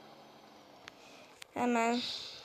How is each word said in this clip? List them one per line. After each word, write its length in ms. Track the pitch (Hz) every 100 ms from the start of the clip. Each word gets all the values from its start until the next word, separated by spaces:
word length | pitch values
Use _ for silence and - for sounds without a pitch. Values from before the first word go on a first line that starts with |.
| - - - - - - - - - - - - - - -
Hemen 460 | - 247 240 226 240 - - - -